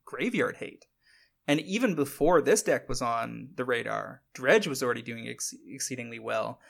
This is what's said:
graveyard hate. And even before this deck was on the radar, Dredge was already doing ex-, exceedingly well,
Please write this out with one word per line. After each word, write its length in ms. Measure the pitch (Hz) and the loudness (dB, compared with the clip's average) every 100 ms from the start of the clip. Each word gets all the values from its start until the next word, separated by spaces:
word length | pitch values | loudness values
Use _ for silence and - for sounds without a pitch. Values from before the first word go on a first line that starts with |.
| - | -14
graveyard 500 | 123 190 226 120 - | -6 -2 0 0 -2
hate. 300 | - - - _ _ _ _ _ - | -10 -12 -20 _ _ _ _ _ 0
And 140 | 147 | 0
even 340 | 160 202 247 | 0 0 0
before 460 | 160 139 - 147 175 | 2 -2 2 4 6
this 220 | 135 214 | 6 4
deck 260 | - 135 - | 4 0 0
was 140 | 123 | -2
on 480 | 120 117 117 113 123 - | -2 -2 -4 -8 -10 -6
the 100 | 127 | 0
radar, 560 | 120 113 107 101 127 _ | 0 0 -4 -6 -12 _
Dredge 340 | - 131 220 190 | -2 4 4 4
was 160 | 131 | 0
already 200 | 127 120 | 0 -2
doing 260 | 117 117 117 | -4 -10 -10
ex-, 260 | 120 - - - | -8 -8 -10 -14
exceedingly 520 | 135 - 120 117 117 | -10 -8 -8 -10 -10
well, 380 | 110 113 110 - - | -2 -2 -2 -6 -18